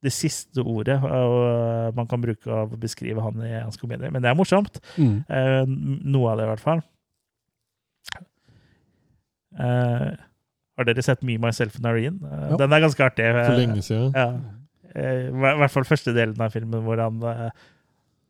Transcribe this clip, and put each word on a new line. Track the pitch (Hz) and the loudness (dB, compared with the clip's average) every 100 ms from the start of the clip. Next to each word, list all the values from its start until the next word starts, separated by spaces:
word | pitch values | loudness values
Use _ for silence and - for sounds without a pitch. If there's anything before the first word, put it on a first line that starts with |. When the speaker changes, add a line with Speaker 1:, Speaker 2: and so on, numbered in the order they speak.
Speaker 1:
det | 139 | -6
siste | - 156 - - 131 - | -2 -4 -4 -6 -4 -2
ordet, | 113 107 139 | -2 0 0
eh, | 135 | 0
og, | 131 123 123 120 117 117 117 113 | 2 2 2 2 2 0 -2 -2
eh, | 120 | -4
man | 117 | -4
kan | 123 | -2
bruke | 117 110 120 | -2 -4 -4
av | 113 110 | -4 -4
å | 113 | -6
beskrive | 113 - 120 110 | -8 -8 -6 -4
han | 113 113 | -4 -6
i | 113 113 | -6 -8
hans | 113 - | -8 -10
komedier, | 117 117 127 | -10 -8 -6
men | 135 | 0
det | 120 | 2
er | 151 | 4
morsomt. | 190 190 208 - - - | 4 2 2 -8 -12 2
Speaker 2:
Mm. | 135 104 147 | 4 4 -2
Speaker 1:
Eh, | 139 131 131 | 0 2 2
n-, | 131 135 143 135 139 | 0 -2 -4 -4 0
noe | 139 117 | 2 2
av | 110 | 0
det | 110 | -2
i | 110 | -2
hvert | |
fall. | - 165 - _ _ _ _ _ _ _ _ _ _ _ - - 175 _ _ _ _ _ _ _ _ _ _ _ _ - | 0 -2 -2 _ _ _ _ _ _ _ _ _ _ _ -16 -16 -18 _ _ _ _ _ _ _ _ _ _ _ _ -4
Eh, | 123 123 120 120 139 - - _ _ _ _ - | 0 2 2 0 -2 -6 -16 _ _ _ _ -4
har | 120 | 0
dere | 117 | 0
sett | 127 127 | 2 0
Me, | 127 113 | 0 0
Myself | 117 113 110 - | 0 0 -4 -2
and | 120 | -2
Irene? | 117 123 190 147 | 0 -2 -6 -10
Eh, | 147 147 | -8 -2
Speaker 2:
Ja. | 147 | 2
Speaker 1:
den | 139 | 6
er | 151 | 6
ganske | 160 135 131 | 6 4 2
artig. | - 113 | 4 2
Speaker 3:
For | 120 120 | 4 4
Speaker 1:
Eh, | 120 | 4
Speaker 3:
lenge | 120 104 | 2 0
siden. | - 110 131 | -2 0 0
Speaker 1:
ja. | 135 120 123 117 107 143 _ - 151 | 2 0 -2 -10 -14 -20 _ -14 -6
Eh, | 131 127 127 | -4 -2 -4
i | |
hver, | 127 135 147 | 0 2 4
hvert | 139 | 2
fall | 139 | 2
første | 131 151 - | 2 0 2
delen | 117 113 110 | 0 0 0
av | 113 | -4
filmen, | 113 113 113 | -4 -6 -4
hvor | 113 113 | -2 -2
han, | 113 113 | -2 -2
eh, | 117 117 117 - - _ _ _ _ _ _ | -6 -6 -8 -10 -20 _ _ _ _ _ _